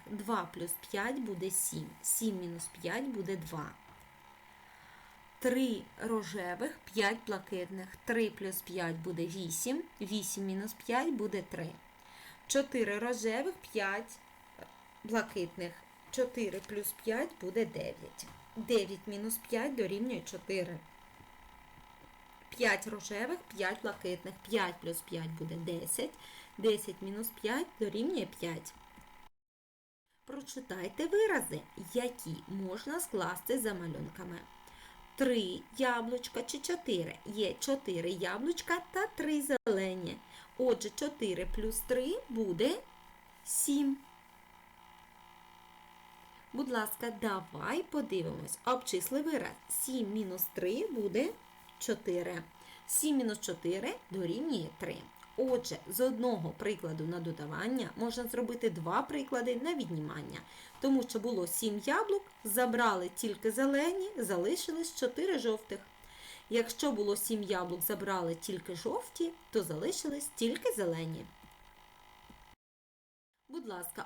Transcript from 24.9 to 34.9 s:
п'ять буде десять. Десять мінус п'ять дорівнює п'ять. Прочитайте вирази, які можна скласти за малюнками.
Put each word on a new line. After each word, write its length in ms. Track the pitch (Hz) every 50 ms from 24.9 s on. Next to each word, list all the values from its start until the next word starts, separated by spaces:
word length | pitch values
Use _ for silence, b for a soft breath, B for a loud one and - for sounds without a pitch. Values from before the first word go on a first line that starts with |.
| 170 -
п'ять 280 | - - 170 165 160 160
буде 260 | 160 160 160 160 165
десять. 580 | 170 165 180 170 165 - - - - 269 302 - - B B B B B B B
Десять 440 | B 202 220 208 208 - 202 180 -
мінус 260 | 196 196 202 214 226 226 - -
п'ять 260 | - 214 247 294 349 - - -
дорівнює 480 | 220 202 - 214 240 339 381 269 180 - - -
п'ять. 340 | 175 170 165 165 - - - - - - - - - - - - - - _ _ _ _ _ _ _ _ _ _ _ _ _ _ _ _ _ _ _
Прочитайте 840 | - 277 277 269 - - 269 262 - 185 190 175 208 - - 311
вирази, 540 | 330 381 415 440 427 349 269 - - 147 156 - - - - 185 - -
які 420 | 240 247 247 247 - - 160 160 165 -
можна 520 | - 190 196 196 185 185 220 - 285 311 349
скласти 600 | 349 - - 196 175 170 180 - - - 254 262
за 140 | 220 220 196
малюнками. 680 | 175 175 165 147 143 151 151 - 190 185 180 170 - - - - - - B B B B B